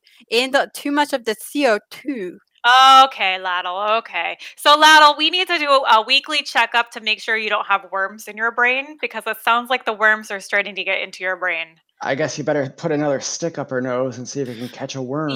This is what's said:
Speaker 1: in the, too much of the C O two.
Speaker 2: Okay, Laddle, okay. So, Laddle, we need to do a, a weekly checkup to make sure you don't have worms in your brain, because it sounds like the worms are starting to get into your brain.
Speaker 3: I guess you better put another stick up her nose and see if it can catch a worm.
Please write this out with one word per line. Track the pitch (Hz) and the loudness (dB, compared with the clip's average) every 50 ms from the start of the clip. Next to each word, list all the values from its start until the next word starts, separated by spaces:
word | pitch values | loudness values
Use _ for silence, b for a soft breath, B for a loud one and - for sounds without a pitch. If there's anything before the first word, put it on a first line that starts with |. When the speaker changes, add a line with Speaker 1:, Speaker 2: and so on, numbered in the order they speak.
| b b b b b b | b b b b b b
Speaker 1:
in | - 233 254 262 254 | -2 -2 0 0 0
the, | 277 - - - | 0 0 -2 -6
too | - - 285 | -10 -6 -4
much | 285 294 294 285 - | -2 -2 -2 0 -2
of | 262 226 | -4 -4
the | - 214 - | -4 -6 -6
C | - - - 294 285 | -8 -8 -4 0 0
O | 247 214 208 - _ | 2 0 0 -4 _
two. | - - - 262 285 240 190 180 - 202 _ _ _ _ - 240 247 262 262 269 269 269 269 | -20 -14 -10 -10 -8 -8 -8 -10 -12 -16 _ _ _ _ 2 4 6 8 8 8 10 8 8
Speaker 2:
Okay, | 269 269 - 214 190 185 185 | 6 2 -2 -2 -2 -2 -4
Laddle, | 185 185 180 180 185 185 180 185 208 214 214 226 | -4 -6 -6 -4 -4 -6 -6 -4 -2 0 0 -2
okay. | 226 - - 175 170 175 175 - B B B | -2 -4 -6 -6 -6 -6 -8 -10 B B B
So, | B - 302 294 302 | B 2 4 6 8
Laddle, | 311 311 311 311 302 294 294 277 | 8 8 10 10 8 8 6 4
we | 311 320 | 0 0
need | 339 359 370 359 | 0 0 -2 -2
to | 349 330 | -2 -2
do | 302 285 | 0 2
a, | 277 269 277 - 233 | 2 2 4 4 4
a | 220 214 | 4 4
weekly | 233 262 269 - - 302 294 277 | 2 0 -2 0 -2 -4 -4 -4
checkup | - - 269 233 226 - 233 240 - - | -2 0 0 0 2 0 -2 -2 -2 -6
to | 240 220 | -10 -6
make | 214 214 208 | -6 -6 -4
sure | - - 226 | -4 -4 -4
you | 220 220 214 | -4 -2 -2
don't | 208 214 220 | -4 -4 -2
have | - 202 196 190 180 175 | -2 -2 -2 -2 -4 -6
worms | 190 190 196 208 220 - | -4 -4 -6 -8 -12 -18
in | - 208 214 | -16 -8 -6
your | 220 233 226 | -4 -4 -2
brain, | 233 240 240 254 269 277 294 311 302 - | 0 0 0 0 -2 -6 -10 -12 -10 -10
because | 240 - 226 208 | -10 -8 -8 -8
it | 226 220 - - | -8 -8 -4 -2
sounds | - 233 240 240 240 | 0 0 0 0 -2
like | 262 247 - | -4 -4 -4
the | - 220 | -4 -4
worms | 196 214 214 214 214 220 - | 0 2 2 2 0 -2 -8
are | 208 196 | -10 -10
starting | 190 - - 202 196 202 202 | -8 -4 -4 -4 -4 -4 -6
to | 190 180 | -8 -6
get | 180 190 - - | -4 -4 -4 -6
into | 190 185 - 185 | -8 -10 -8 -8
your | 185 185 | -6 -6
brain. | 180 180 180 170 165 165 160 165 165 _ _ _ - | -4 -4 -6 -6 -6 -8 -12 _ _ _ _ _ -10
Speaker 3:
I | - - 139 | -6 -4 -4
guess | 135 156 147 - - | -2 -4 -4 -6 -6
you | 143 | -4
better | 156 151 147 135 135 | -2 -2 -2 -2 -4
put | - - - 170 151 | -6 -6 -6 -4 -2
another | 147 151 147 139 131 | -2 -2 -2 -2 -4
stick | - - - - - 165 165 - | -4 -8 -8 -8 -8 -8 -8 -8
up | 135 - | -10 -8
her | 135 127 127 | -6 -6 -4
nose | 131 123 123 131 135 120 117 | -4 -4 -4 -4 -4 -6 -10
and | 123 | -12
see | 113 - 139 | -10 -8 -8
if | 139 123 | -8 -8
it | 123 110 | -8 -10
can | 123 120 | -12 -12
catch | - - 123 - - | -12 -12 -12 -12 -10
a | 135 131 | -10 -10
worm. | 123 131 151 156 151 139 | -8 -6 -6 -6 -6 -6